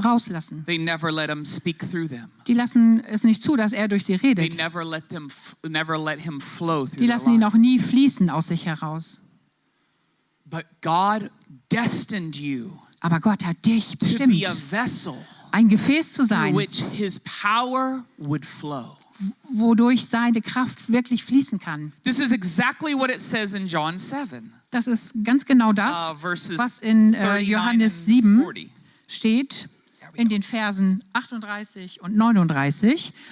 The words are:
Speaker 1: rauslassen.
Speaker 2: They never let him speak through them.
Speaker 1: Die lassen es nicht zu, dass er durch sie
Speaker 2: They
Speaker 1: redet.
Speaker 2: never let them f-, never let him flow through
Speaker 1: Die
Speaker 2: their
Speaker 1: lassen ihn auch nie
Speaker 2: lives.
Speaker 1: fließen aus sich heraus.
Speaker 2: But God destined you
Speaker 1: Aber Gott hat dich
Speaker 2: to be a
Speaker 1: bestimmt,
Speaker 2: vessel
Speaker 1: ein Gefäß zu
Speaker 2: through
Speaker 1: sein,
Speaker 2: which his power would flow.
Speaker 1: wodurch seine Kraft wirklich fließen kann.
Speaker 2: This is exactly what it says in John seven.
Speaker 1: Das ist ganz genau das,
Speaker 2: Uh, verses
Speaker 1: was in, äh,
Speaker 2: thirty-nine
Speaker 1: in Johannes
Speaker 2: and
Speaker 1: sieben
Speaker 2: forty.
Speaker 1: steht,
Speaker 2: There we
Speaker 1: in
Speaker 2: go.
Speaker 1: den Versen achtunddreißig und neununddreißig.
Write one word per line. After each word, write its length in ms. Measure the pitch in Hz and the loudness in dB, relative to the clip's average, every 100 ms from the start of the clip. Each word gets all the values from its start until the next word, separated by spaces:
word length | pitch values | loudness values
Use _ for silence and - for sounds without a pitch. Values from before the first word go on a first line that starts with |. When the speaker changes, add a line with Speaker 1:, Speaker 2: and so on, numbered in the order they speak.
Speaker 1:
rauslassen. 600 | 214 240 - 170 - 156 156 | 0 0 0 -6 -8 -8 -6
Speaker 2:
They 100 | 170 | -4
never 320 | 165 165 165 | -4 -4 -2
let 200 | 156 151 | -2 -4
him 160 | 151 147 | -6 -6
speak 320 | - 175 165 - | -6 -6 -6 -6
through 180 | 175 160 | -6 -6
them. 200 | 123 113 _ - | -8 -16 _ 0
Speaker 1:
Die 80 | |
lassen 480 | 240 240 240 226 226 | 0 2 4 6 4
es 220 | - 214 | 2 0
nicht 180 | 226 220 | 2 2
zu, 140 | - 285 | 2 0
dass 160 | 214 | 0
er 160 | 202 208 | 0 0
durch 160 | 202 | 0
sie 140 | 185 185 | 0 2
Speaker 2:
They 100 | 269 | 2
Speaker 1:
redet. 240 | 208 160 165 | 2 0 -2
Speaker 2:
never 260 | 165 170 | -6 -6
let 240 | 165 160 156 | -8 -8 -10
them 200 | 165 143 | -12 -14
f-, 280 | - - - 160 | -16 -20 -14 -6
never 300 | 156 160 156 | -4 -2 -4
let 220 | 156 151 | -4 -6
him 220 | 151 143 | -8 -10
flow 420 | - - 170 156 | -12 -6 -2 -2
through 60 | 131 | -2
Speaker 1:
Die 160 | - 240 | 0 0
Speaker 2:
their 20 | |
Speaker 1:
lassen 240 | 240 240 | 2 4
ihn 100 | 233 | 4
auch 100 | 208 | 6
nie 240 | 220 240 254 | 6 6 4
Speaker 2:
lives. 120 | - | 2
Speaker 1:
fließen 380 | 247 277 - 180 | 4 4 4 2
aus 180 | 143 165 | 0 -2
sich 180 | 170 - | -4 -6
heraus. 540 | 151 156 156 160 - _ _ _ _ _ _ _ _ _ _ _ _ | -8 -8 -10 -12 -14 _ _ _ _ _ _ _ _ _ _ _ _
Speaker 2:
But 200 | - 160 156 _ | -14 -14 -14 _
God 480 | 165 170 196 214 202 _ _ 135 - | -2 0 2 -2 -6 _ _ -16 -4
destined 680 | 226 233 - - 208 165 143 | -2 0 0 -2 -4 -6 -8
you 320 | 147 131 113 - _ - | -6 -6 -8 -16 _ -6
Speaker 1:
Aber 180 | 165 165 | -2 0
Gott 240 | 214 202 | 0 -2
hat 200 | 180 165 - | -4 -2 2
dich 300 | 226 - 160 | 2 0 -2
Speaker 2:
to 200 | - 233 | -2 2
be 280 | 269 180 185 | 4 2 2
a 40 | |
Speaker 1:
bestimmt, 200 | 170 143 | -4 -4
Speaker 2:
vessel 440 | 208 247 - 185 - - - - | -4 -2 -4 -6 -8 -16 -20 -2
Speaker 1:
ein 180 | - 226 | 4 6
Gefäß 440 | 208 226 294 330 | 6 4 2 0
zu 60 | - | 0
Speaker 2:
through 60 | 247 | 0
Speaker 1:
sein, 280 | 196 156 - | 2 2 0
Speaker 2:
which 260 | - - - | 0 -4 -4
his 260 | 214 202 - | -4 -6 -6
power 840 | - - 208 220 254 254 262 262 240 - | -10 -6 -2 0 0 -2 -2 -4 -10 -12
would 260 | 143 147 143 | -6 -6 -6
flow. 500 | - 151 139 117 - _ - 196 - 294 | -14 -10 -10 -12 -20 _ -10 -10 -10 -6
Speaker 1:
wodurch 500 | 233 226 226 240 254 - | 0 4 4 4 4 0
seine 340 | 226 240 226 | 0 0 0
Kraft 500 | - - 247 - - | -2 -4 -4 -4 -2
wirklich 340 | 233 247 247 | -2 0 -4
fließen 340 | - 254 269 202 | 0 0 2 -2
kann. 340 | - 151 151 - | -6 -10 -10 -8
Speaker 2:
This 140 | 254 247 | -4 0
is 140 | 277 | 0
exactly 640 | 240 180 165 247 285 311 | 0 0 0 0 -2 -4
what 160 | 277 262 | -2 -2
it 100 | 240 | -2
says 340 | 214 240 208 | -4 -4 -4
in 120 | 202 190 | -6 -4
John 320 | 160 151 180 | -4 -4 -4
seven. 540 | - 269 262 127 113 - _ | -6 -6 -8 -12 -16 -20 _
Speaker 1:
Das 160 | 247 233 | -4 -2
ist 280 | 226 - 226 | -2 -4 -4
ganz 200 | 214 269 | 0 0
genau 280 | - 262 226 | 4 4 6
das, 240 | 208 202 170 165 | 4 0 -2 -4
Speaker 2:
Uh, 20 | 151 | -6
verses 420 | 170 175 - 175 | -6 -4 -4 -2
Speaker 1:
was 220 | 240 - | -4 -4
in, 320 | 220 220 220 | 2 6 6
äh, 40 | 226 | 6
Speaker 2:
thirty-nine 220 | 202 202 | 2 0
Speaker 1:
in 40 | 202 | 0
Johannes 420 | 214 233 233 220 | 0 2 2 2
Speaker 2:
and 100 | 170 170 | 0 4
Speaker 1:
sieben 360 | 240 214 214 | 6 8 6
Speaker 2:
forty. 280 | 320 92 78 _ _ _ - | 4 -2 -14 _ _ _ -12
Speaker 1:
steht, 640 | - 226 226 277 - - _ _ _ | -4 0 0 0 -6 -10 _ _ _
Speaker 2:
There 120 | - | -12
we 40 | - | -2
Speaker 1:
in 100 | 233 | 0
Speaker 2:
go. 60 | |
Speaker 1:
den 80 | 208 | 0
Versen 640 | 196 233 214 196 190 190 - | -4 -4 -2 0 0 0 -2
achtunddreißig 880 | 233 247 233 208 208 208 196 180 - | -8 -8 -10 -10 -10 -12 -16 -18 -14
und 160 | 175 214 | -4 2
neununddreißig. 960 | 226 214 165 147 139 143 214 330 - - - | 4 4 2 2 -2 2 2 2 -2 -12 -20